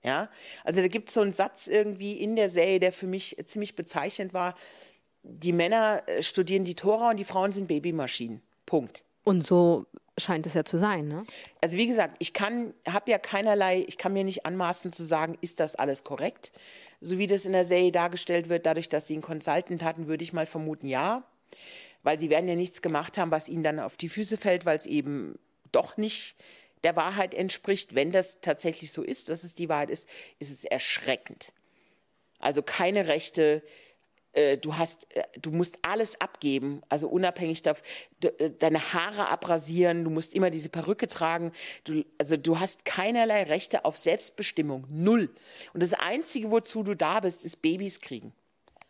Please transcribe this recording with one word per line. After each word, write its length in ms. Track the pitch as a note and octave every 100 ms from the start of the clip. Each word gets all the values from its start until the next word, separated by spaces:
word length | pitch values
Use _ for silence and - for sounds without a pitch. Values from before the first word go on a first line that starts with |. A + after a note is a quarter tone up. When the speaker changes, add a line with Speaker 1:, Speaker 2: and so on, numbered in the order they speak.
Speaker 1:
Ja? 260 | B2 C#3+ A3 - - - -
Also 160 | F3+
da 80 | F3+
gibt's 240 | G#3+ -
so 80 | A3+
einen 120 | G3+
Satz 340 | F3 G3 - -
irgendwie 520 | G#3+ G#3+ F#3+ G3+ G#3
in 160 | G#3+ A3+
der 140 | G3+
Serie, 300 | F3 F#3 F#3+
der 120 | F3+
für 160 | - F#3
mich 300 | F#3+ - - -
ziemlich 300 | G#3+ G#3 -
bezeichnend 580 | E3 D#3 D#3+ - F#3+
war. 220 | F#3 F3+ F3 - - - _ _ _
Die 300 | - - E3+
Männer, 500 | E3+ F3 A3+ G#3+ G#3 -
äh, 140 | F#2+
studieren 440 | D#3+ - F3 F#3+ F3+
die 100 | E3+
Tora 360 | F#3+ A3 A#3
und 60 | G#3+
die 60 |
Frauen 300 | G3 F#3+ G3
sind 140 | G3 F3+
Babymaschinen. 760 | D3 E3+ D#3+ C3 - A#2 G#2+ - _ -
Punkt. 400 | G3+ B2 - _ _
Speaker 2:
Und 240 | G#3 F#3 D3+
so 380 | F3+ E3+ C#3+ - - _ -
scheint 280 | - D#3+ D#3+
es 60 |
ja 120 | D#3+ -
zu 120 | E3+
sein, 300 | F#3+ F3+ D3
ne? 160 | D3+ A3 - - _
Speaker 1:
Also 160 | E3 F3+
wie 100 | A#3
gesagt, 300 | A3+ E3+ -
ich 140 | F3
kann, 400 | - G3+ A#3+ A#3 - -
hab 200 | F#3+ -
ja 100 | G3+
keinerlei, 680 | - G3+ G#3 G#3 F#3+ F#3 -
ich 100 | -
kann 160 | G3+
mir 100 | G3
nicht 220 | F#3+ F#3 D#3+
anmaßen 460 | F#3 F3 F3+ F#3
zu 120 | E3
sagen, 340 | D#3+ D#3 D#3+ -
ist 180 | F3 -
das 160 | D#3 -
alles 280 | C#3 C3+
korrekt? 480 | - C3 D#3 - - - - - - _
So 180 | E3+ F#3
wie 100 | G3+
das 180 | G3 F#3+
in 60 |
der 140 | F#3 F3
Serie 260 | F3+ F3+
dargestellt 580 | F3 F3 F3 - F3 E3
wird, 160 | E3+ E3
dadurch, 240 | D#3+ E3
dass 180 | D3+ -
sie 60 |
einen 80 | D#3
Consultant 600 | D#3+ D#3 D#3 D#3 F3 E3+
hatten, 240 | E3 D#3+ D#3
würde 160 | D#3
ich 100 | E3
mal 120 | E3+ D#3+
vermuten, 420 | D#3+ D#3 D#3 C#3
ja. 360 | C3 F3 B3 - _ _ - - - - _
Weil 160 | - D#3
sie 100 | D#3+
werden 180 | D#3 F3+
ja 80 | E3+
nichts 260 | F3+ -
gemacht 360 | E3+ D3+ E3 -
haben, 140 | E3
was 180 | D#3 -
ihnen 140 | E3
dann 160 | D#3 D3+
auf 180 | - -
die 100 | E3+
Füße 300 | G#3+ G#3 G#3+
fällt, 280 | G3+ F3+ E3+
weil 120 | D#3
es 80 | -
eben 520 | D3 C#3 C#3 D#2+ - _ _ _
doch 260 | B2 - -
nicht 400 | G#3+ - - - - - _ _
der 120 | E3 E3+
Wahrheit 380 | E3 G3+ F#3
entspricht. 640 | - F#3+ - - G3 - C#3
Wenn 160 | D3+
das 280 | F#3 F3+ -
tatsächlich 520 | E3+ D3+ E3+ D#3+ D#3
so 120 | -
ist, 260 | - C3+ -
dass 140 | E3
es 120 | F3 -
die 120 | E3
Wahrheit 220 | D3 D3
ist, 180 | - - - - -
ist 120 | C#3+
es 120 | C3+
erschreckend. 880 | - C3 - - C#3 B2+ - - - _ _ _ _ _ _ _ _ _
Also 220 | C3+ C#3+
keine 460 | - - F3+ G3+ E3
Rechte, 560 | D3+ - D#3+ D3+ D3+ - - - _ _ _ _
äh, 240 | - C#3+ C#3
du 200 | D3+ D#3
hast, 360 | E3 - - -
äh, 80 | - -
du 100 | D#3+
musst 280 | E3 F3 -
alles 400 | E3 G#3+ A3 -
abgeben, 600 | - - D3 C3+ C3+ C#3+ -
also 220 | D3 D#3
unabhängig 540 | F3+ F#3 F3 E3+ D#3+
dav-, 180 | D#3 D3+ - - - -
d-, 40 | F3 -
äh, 140 | D3+ -
deine 360 | D#3+ D#3 -
Haare 340 | F3 F3+ G#3 F#3+
abrasieren, 760 | E3 - E3 D3 E3+ F3 E3+
du 80 | E3
musst 240 | D#3 D#3+ F#3+
immer 160 | F#3
diese 180 | D#3+ D3+
Perücke 380 | E3 E3 G#3 -
tragen, 440 | - E3 E3+ E3+ - - -
du, 220 | - D#3 - -
also 180 | D3+ D#3
du 220 | D#3 E3
hast 260 | F#3+ - -
keinerlei 580 | - G3+ A#3 A3+ G#3
Rechte 400 | D#3+ E3 - -
auf 140 | D#3 -
Selbstbestimmung, 880 | E3 G3+ - - G3+ - D3+ C3 C3
null. 440 | D3+ F#3+ A#3 F3 - - - -
Und 80 | F3
das 120 | F3
Einzige, 580 | G3 F3 B3+ D#4+ B3 G#3+
wozu 320 | A3+ - A3
du 120 | G3+ F3+
da 240 | D#3 G#3
bist, 240 | F#3 E3+
ist 200 | E3+ -
Babys 360 | D#3+ E3+ G3 -
kriegen. 320 | - A#2+ E2 - _ _ _ -